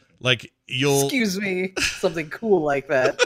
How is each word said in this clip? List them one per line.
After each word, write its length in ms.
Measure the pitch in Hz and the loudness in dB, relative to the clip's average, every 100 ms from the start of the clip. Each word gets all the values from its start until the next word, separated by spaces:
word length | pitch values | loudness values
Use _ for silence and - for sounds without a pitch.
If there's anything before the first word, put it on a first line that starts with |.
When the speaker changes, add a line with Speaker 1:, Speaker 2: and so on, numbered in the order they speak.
| _ _ | _ _
Speaker 1:
Like, 280 | 127 123 - _ - | -2 -2 -4 _ -10
you'll 380 | 127 143 139 139 | -2 2 2 2
Speaker 2:
Excuse 340 | 269 214 185 | 0 0 -2
me, 340 | 202 185 185 - | -4 -4 -4 -4
something 500 | - - 180 165 156 | -4 -2 -2 -2 -8
cool 320 | - 226 185 | -6 2 2
like 260 | 151 139 135 | 4 -2 0
that. 300 | 135 - - | 2 2 2